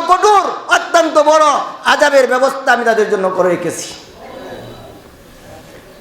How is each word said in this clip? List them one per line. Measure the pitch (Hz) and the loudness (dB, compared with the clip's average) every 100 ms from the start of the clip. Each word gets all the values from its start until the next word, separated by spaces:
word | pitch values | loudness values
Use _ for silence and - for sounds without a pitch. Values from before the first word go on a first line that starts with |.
| 330 | 2
কঠোর, | 359 403 403 277 233 - | 2 4 4 2 -4 -2
অত্যন্ত | 349 - 339 320 302 | -2 0 0 2 2
বড় | 294 311 302 247 - - | 4 4 4 0 -4 -8
আযাবের | 226 269 294 277 247 | -2 0 2 4 2
ব্যবস্থা | 247 269 269 269 | 2 0 -2 -2
আমি | 240 | 0
তাদের | 226 220 202 | 0 0 0
জন্য | 196 190 | -2 -2
করে | 180 185 | 0 0
রেখেছি।" | 175 160 - - - - - - - - - - - - - - - - - - - - - - - | -2 -4 -10 -12 -16 -20 -20 -20 -18 -18 -18 -18 -20 -20 -20 -20 -20 -20 -20 -20 -20 -20 -20 -20 -20